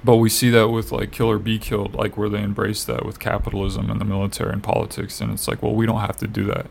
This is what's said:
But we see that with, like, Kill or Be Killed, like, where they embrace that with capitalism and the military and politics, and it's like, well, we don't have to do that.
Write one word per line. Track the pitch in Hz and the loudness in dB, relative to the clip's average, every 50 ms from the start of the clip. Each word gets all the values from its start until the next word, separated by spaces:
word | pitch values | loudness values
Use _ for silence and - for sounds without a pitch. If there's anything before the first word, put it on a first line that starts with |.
| - | 8
But | 127 120 | 8 8
we | 113 117 110 | 8 8 4
see | - - 127 120 | 4 4 4 6
that | 120 117 107 113 | 8 8 6 6
with, | 117 113 110 - | 2 -2 -2 -2
like, | - 107 104 104 | -4 -4 -4 -4
Kill | - - 117 113 | -2 0 0 2
or | 110 104 | 2 0
Be | 101 113 110 | 0 -2 -2
Killed, | 107 - - 127 104 101 98 - | -2 -2 -2 -2 -2 -2 -4 -2
like, | 120 113 104 - | -2 -4 -2 -2
where | 107 104 104 | -2 -2 -2
they | 104 101 | 0 -2
embrace | 104 101 101 - 104 104 107 - - | -2 -2 -2 0 0 -2 -2 -4 -4
that | - - - - | -4 -4 -4 -4
with | - - - | -6 -8 -4
capitalism | - - - - - 113 101 98 98 95 95 - - - | -2 -2 0 0 -2 -4 -2 -2 -2 -2 -2 -2 -2 -2
and | 110 - | -2 -2
the | 101 | -2
military | 104 98 98 98 101 - - - - - | -2 0 0 -2 -2 -2 -4 -4 -2 -2
and | 101 | -4
politics, | - - - - - - - - - - - - | -2 0 0 0 0 -4 -6 -8 -8 -8 -6 -6
and | 110 113 | -4 -4
it's | 107 101 - | -4 -4 -4
like, | - - - - | -6 -6 -2 -2
well, | 113 113 | 0 0
we | 110 113 | 2 2
don't | 113 110 110 | 2 0 -2
have | 104 - - | -2 -4 -4
to | - - | -6 -6
do | 104 104 101 98 | -6 -4 -2 -2
that. | 101 101 85 85 - | -2 -2 -4 -6 -10